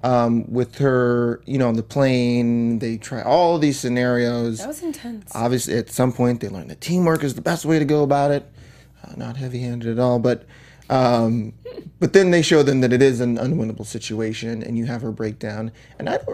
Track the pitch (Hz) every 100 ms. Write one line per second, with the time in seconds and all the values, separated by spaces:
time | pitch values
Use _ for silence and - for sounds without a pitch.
0 | 123 123 117 117 110 120 120 - 139 127
1 | 123 120 120 117 - 135 123 113 110 143
2 | 135 127 120 120 120 117 117 117 117 113
3 | - 123 110 156 175 170 147 135 123 123
4 | 123 120 120 120 117 113 247 311 339 294
5 | 240 220 - - 120 127 - 110 113 -
6 | 127 123 123 120 101 95 78 - - 180
7 | 175 160 147 120 - 165 147 160 143 151
8 | 143 143 143 143 - - - - - _
9 | - - 117 127 131 123 123 120 117 113
10 | 127 123 120 117 - - - - - 131
11 | 123 120 113 117 107 - - - - -
12 | 170 196 185 175 151 160 135 135 127 123
13 | 139 120 120 117 131 160 113 110 107 113
14 | - 110 110 107 113 117 - 117 113 117
15 | 117 110 110 104 107 104 113 - - -
16 | - - -